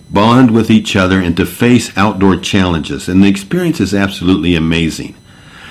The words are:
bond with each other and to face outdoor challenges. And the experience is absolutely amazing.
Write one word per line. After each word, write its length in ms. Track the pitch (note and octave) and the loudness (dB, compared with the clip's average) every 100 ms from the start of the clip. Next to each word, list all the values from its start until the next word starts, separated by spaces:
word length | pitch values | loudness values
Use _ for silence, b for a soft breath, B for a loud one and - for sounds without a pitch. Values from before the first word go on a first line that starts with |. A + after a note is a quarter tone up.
| - | -4
bond 400 | G2+ A2 A#2+ B2+ | 0 2 4 4
with 200 | A2+ A2+ | 2 2
each 240 | A2 - | 2 2
other 260 | G2 F2+ F#2+ | 0 0 0
and 160 | F2 E2+ | 0 -2
to 100 | E2+ | -4
face 500 | - A#2+ B2 - F#2+ | -2 2 2 0 -2
outdoor 400 | G#2 F#2+ G2 F2 | -2 2 0 0
challenges. 720 | - G2+ F#2 E2 C#2+ C#2 - | -2 -2 0 -2 -4 -8 -2
And 160 | F#2 | 2
the 40 | G2+ | 2
experience 520 | G2 - F3 F3 - | 0 -4 -2 -2 -2
is 140 | G2+ | -2
absolutely 600 | G2+ G2 - F2 F#2 E2+ | -2 -4 -2 -2 0 0
amazing. 600 | E2 D#2+ E2 E2 - - - B B B B B | 0 0 0 -2 -6 -12 -16 B B B B B